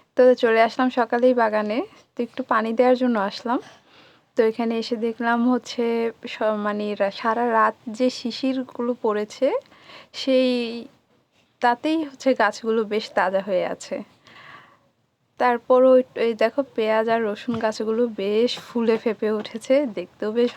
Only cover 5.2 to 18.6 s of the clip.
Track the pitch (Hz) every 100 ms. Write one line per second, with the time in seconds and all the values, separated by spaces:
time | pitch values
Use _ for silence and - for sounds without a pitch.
5.2 | 233 233 240 247 - - 233 233 226 -
6.2 | - - 214 214 208 208 208 202 196 -
7.2 | 226 220 240 220 220 220 - 214 254 -
8.2 | 233 - 262 262 254 - 240 240 226 208
9.2 | 214 - 262 480 - _ - - - -
10.2 | - 262 254 247 233 233 - _ _ _
11.2 | _ _ _ _ 240 240 302 320 294 269
12.2 | 269 247 208 - 226 226 214 214 - -
13.2 | 190 190 196 180 175 180 - 185 202 _
14.2 | _ - - - - _ _ _ _ _
15.2 | _ - 247 240 - 254 262 254 254 -
16.2 | 233 220 226 - 269 - 220 220 226 226
17.2 | 214 214 - 226 220 214 220 220 240 208
18.2 | 196 208 240 -